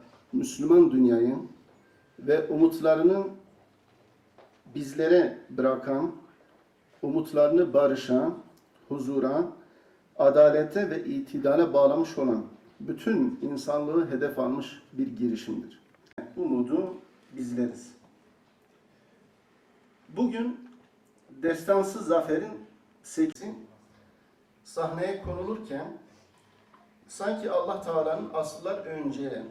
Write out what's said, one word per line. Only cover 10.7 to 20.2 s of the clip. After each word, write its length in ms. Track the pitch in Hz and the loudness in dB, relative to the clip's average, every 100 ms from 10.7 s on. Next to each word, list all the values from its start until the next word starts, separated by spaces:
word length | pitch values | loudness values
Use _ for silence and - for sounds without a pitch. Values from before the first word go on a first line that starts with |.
| 202 196 | -2 -2
ve 140 | - | -4
itidale 680 | - 139 - 139 139 151 170 | -6 -8 -6 -2 2 4 4
bağlamış 460 | 139 139 151 160 143 | 6 6 4 0 -2
olan 260 | 127 110 - - _ - - | 0 -2 -6 -16 _ -14 -10
bütün 500 | 135 220 190 120 - | -6 -2 0 0 -2
insanlığı 680 | 143 139 147 147 147 165 151 | -8 -6 -4 -4 0 0 0
hedef 280 | 131 139 131 | -2 -4 -2
almış 440 | 127 143 - - - | -4 -4 -8 -14 -12
bir 240 | 127 123 113 | -6 -6 -2
girişimdir. 680 | 120 107 - - - - _ _ _ - - - | -4 -4 -6 -10 -10 -20 _ _ _ -18 -14 -6
Umudu 580 | 147 123 120 170 185 - - _ _ 131 | -2 -2 0 -2 -4 -8 -20 _ _ -12
bizleriz. 580 | 120 120 120 - - - _ _ _ _ _ _ _ _ _ _ _ _ _ _ _ _ _ _ _ _ - | -8 -4 -4 -6 -18 -20 _ _ _ _ _ _ _ _ _ _ _ _ _ _ _ _ _ _ _ _ -12
Bugün 600 | 160 | -2